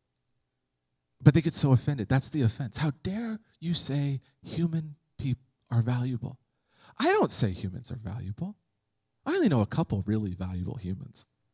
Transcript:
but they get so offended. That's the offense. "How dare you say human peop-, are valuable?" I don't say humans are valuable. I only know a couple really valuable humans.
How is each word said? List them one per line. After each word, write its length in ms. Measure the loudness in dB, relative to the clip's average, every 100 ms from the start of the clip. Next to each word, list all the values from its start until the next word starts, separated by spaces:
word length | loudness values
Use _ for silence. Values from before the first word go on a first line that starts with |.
| _ _ _ _ _ _ _ _ _ _ _ _
but 120 | 6
they 60 | 8
get 140 | 6
so 180 | 2 4
offended. 360 | 4 4 -2 2
That's 220 | 0 0
the 120 | 0
offense. 340 | 0 0 -6 -2
"How 140 | -2 -2
dare 380 | -4 -4 -6 -8 _ _
you 140 | -4
say 460 | -2 -2 -2 -2 -4 -8 _
human 540 | -10 -2 -2 -2 -6 -12 _ -8
peop-, 200 | -4 -4 _ _ -2
are 120 | 0
valuable?" 560 | 2 0 -2 -4 -6 -12 _ _ _ _ -16 -2
I 80 | 2
don't 260 | 4 2
say 180 | 2 0
humans 400 | -2 -6 -8 -10
are 60 | -10
valuable. 600 | -8 -8 -8 -8 -10 -10 _ _ _ _ _ _
I 100 | -4
only 140 | 2 4
know 120 | 4
a 60 | 2
couple 360 | 0 -2 -2 -2
really 280 | -2 -2
valuable 420 | -4 -6 -4 -6 -6
humans. 500 | -6 -8 -10 -18 -20 _ _